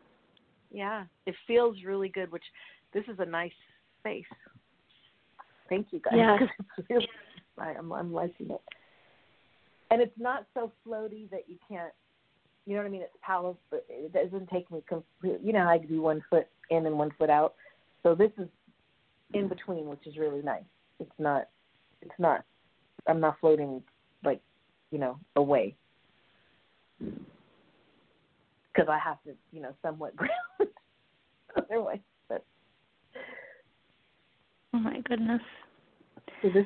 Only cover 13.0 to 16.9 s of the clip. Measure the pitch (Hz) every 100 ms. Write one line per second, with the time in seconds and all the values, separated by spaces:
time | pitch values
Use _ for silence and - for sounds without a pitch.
13 | 175 - - 185 180 175 _ - - 120
14 | 156 180 185 190 185 185 175 165 - 165
15 | - _ 185 175 196 214 175 170 156 160
16 | 160 156 - 170 - _ - 165 160